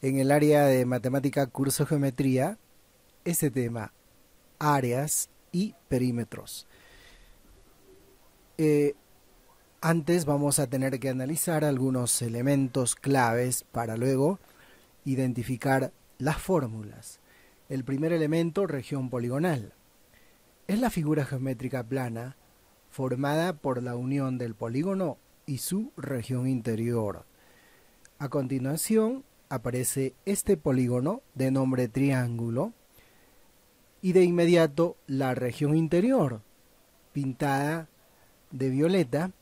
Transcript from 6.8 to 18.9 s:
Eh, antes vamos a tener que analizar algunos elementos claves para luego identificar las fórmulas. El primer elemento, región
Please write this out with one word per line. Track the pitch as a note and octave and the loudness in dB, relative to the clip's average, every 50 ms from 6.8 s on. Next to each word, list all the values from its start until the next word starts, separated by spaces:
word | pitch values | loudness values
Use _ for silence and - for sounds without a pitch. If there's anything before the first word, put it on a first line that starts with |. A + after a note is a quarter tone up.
| - - - - - - - - - - - - - - - - - - - _ - - - - - - - - - - _ _ _ _ _ - | -20 -20 -20 -20 -20 -20 -20 -20 -20 -20 -20 -20 -20 -20 -20 -20 -20 -20 -20 _ -20 -20 -20 -20 -20 -20 -20 -20 -20 -20 _ _ _ _ _ 0
Eh, | D#3 D#3 D3+ D3 D3 C#3+ C#3 - _ _ - - _ _ _ - _ _ - _ _ _ _ _ | 2 4 4 4 4 2 0 -4 _ _ -20 -20 _ _ _ -20 _ _ -20 _ _ _ _ _
antes | - D#3+ E3+ E3+ D3+ C#3 E3+ F3+ E3 | 0 0 0 0 2 0 0 0 2
vamos | C#3 D3 C#3+ C#3+ C#3+ C#3+ - | 0 0 0 2 2 2 0
a | D3 B2 | 0 -2
tener | C3 C3+ C3 C3+ C3+ B2+ | -2 -2 -2 -2 -2 -2
que | A#2 C3+ | -4 -4
analizar | B2+ B2+ B2+ C3 D#3+ D#3+ - - E3+ D3+ D3+ | -4 -4 -4 -4 -4 -4 -2 0 0 0 2
algunos | D3+ C#3 B2+ C3 C3+ C3 B2+ B2 A#2+ - - | 2 0 2 0 0 0 0 0 0 -2 -2
elementos | B2 A#2 A2+ A#2 A#2+ C3+ C#3+ C#3 C3+ B2+ B2 C#3 B2+ A#2 - | -2 -4 -4 -2 0 2 2 2 2 0 0 -2 0 0 -2
claves | - - C#3 C#3 C3 B2+ A#2 A2+ A#2+ B2 B2+ B2 - - _ _ | -4 0 2 4 4 4 4 2 2 0 0 -2 -4 -8 _ _
para | A#2+ A#2 A2+ A2+ A#2 | -6 -4 -4 -4 -2
luego | A#2+ C3+ C3+ C3 C#3 D3+ G3 F#3+ - - - - - - - - _ _ _ _ _ | 0 0 2 2 2 2 0 -2 -8 -20 -20 -20 -20 -20 -20 -20 _ _ _ _ _
identificar | D3 C3+ B2+ C3 B2+ A#2+ A#2+ A#2 G#2+ C3 A#2 - C3+ C3+ C3 - - - _ _ _ _ _ | -4 -2 0 0 0 0 -2 -4 -4 -6 -4 0 2 2 2 2 -2 -6 _ _ _ _ _
las | B2+ C#3 D#3 - | -4 -2 -2 -4
fórmulas. | - - F#3 E3+ C3+ A#2 A2 A2 G#2+ G#2 - - - - - - _ _ - - - - _ _ _ _ | -2 0 0 0 0 -2 -6 -10 -12 -12 -14 -18 -20 -20 -20 -20 _ _ -20 -20 -20 -20 _ _ _ _
El | C#3+ C3+ B2+ | -6 -6 -4
primer | A#2 C3+ C3+ D3+ E3 F3 | -4 -2 -2 0 0 2
elemento, | E3 D#3 D3 D#3 E3 E3+ E3+ D#3 G3 G3+ | 2 2 2 2 2 0 0 0 0 -2
región | F3+ D#3+ C#3 B2 - | 0 -2 -6 -6 -6